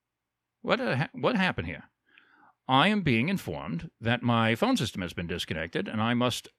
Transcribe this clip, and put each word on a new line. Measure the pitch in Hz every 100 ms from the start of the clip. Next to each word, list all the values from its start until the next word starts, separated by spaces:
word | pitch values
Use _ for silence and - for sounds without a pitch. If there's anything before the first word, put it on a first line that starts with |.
| _ _ _ _ _ _
What, | - 208
uh, | 240 127
ha-, | 156
what | - 151 190
happened | 185 - 85
here? | 76 - _ _ - _ _ - _ -
I | 131 170
am | 214
being | 160 113 139
informed | 196 - 76 71 - 165 _
that | 110 123
my | 120 117 113 113
phone | 233 262
system | 110 -
has | 90
been | - 85
disconnected, | 87 - 80 82 - 98
and | 107
I | 113
must, | 120 123 117 -